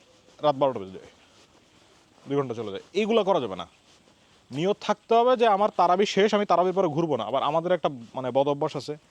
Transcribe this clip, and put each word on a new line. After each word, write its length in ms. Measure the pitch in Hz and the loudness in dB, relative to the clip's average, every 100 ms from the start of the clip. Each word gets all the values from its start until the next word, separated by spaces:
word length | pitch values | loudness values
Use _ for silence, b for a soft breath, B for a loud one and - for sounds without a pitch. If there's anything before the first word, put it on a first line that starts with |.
| - _ _ - | -8 _ _ -4
রাত 140 | 147 135 | -2 2
বারোটা 240 | 143 117 | 0 -2
বেজে 120 | 95 | -8
যায়, 140 | 92 - _ _ _ _ _ _ _ _ _ _ _ 135 | -14 -20 _ _ _ _ _ _ _ _ _ _ _ -6
দুই 100 | 143 | -4
ঘন্টা 160 | 131 | -4
চলে 180 | 113 107 | -6 -8
যায়। 100 | 95 - | -10 -8
এইগুলা 300 | 190 214 226 | -4 0 2
করা 160 | 190 180 | 2 0
যাবে 160 | 117 90 | -2 -8
না। 120 | 85 _ _ _ _ _ _ _ _ | -12 _ _ _ _ _ _ _ _
নিয়ত 260 | 127 185 208 | -4 -2 -2
থাকতে 340 | - 202 - 226 | -4 -4 2 2
হবে 220 | 247 247 | 4 4
যে 100 | 233 | 4
আমার 220 | 196 208 | 4 2
তারাবি 360 | - 175 180 208 | 2 2 4 2
শেষ, 280 | 196 208 | 2 2
আমি 120 | 208 208 | 2 2
তারাবির 280 | 175 185 | 2 2
পরে 140 | 180 185 | 2 0
ঘুরবো 300 | 147 170 123 | 0 -2 -2
না। 60 | |
আবার 200 | 104 131 | -2 -2
আমাদের 280 | 127 160 170 | 0 0 0
একটা, 180 | 180 175 131 113 131 | 0 -2 -6 -10 -8
মানে, 160 | 127 | -2
বদ 160 | 127 139 | 0 2
অভ্যাস 280 | 143 151 147 | 0 -4 -6
আছে, 220 | 135 147 b | -10 -12 b